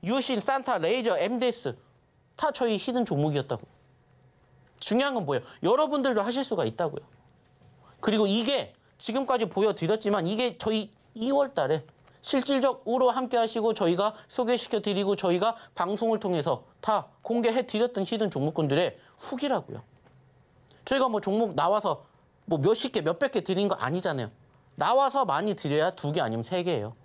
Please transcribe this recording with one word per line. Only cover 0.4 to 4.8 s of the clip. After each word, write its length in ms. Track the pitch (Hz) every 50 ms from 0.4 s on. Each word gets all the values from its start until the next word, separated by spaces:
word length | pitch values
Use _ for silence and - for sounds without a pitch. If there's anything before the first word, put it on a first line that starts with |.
산타 380 | - - 269 269 262 - 247 185
레이저, 400 | 160 165 220 262 233 226 185 151
엠디에스 580 | 160 202 247 240 247 247 233 - - 139 113 - _ _ _ _ _ _ _ _ _ _ _
다 160 | - - 302
저희 240 | - - 262 233 220
히든 280 | 196 - - 240 247 233
종목이었다고. 640 | - 180 143 147 156 147 143 127 - 127 107 - - _ _ _ _ _ _ _ _ _ _ _ _ _ _ _ _ _ _ _ _ _
중요한 360 | -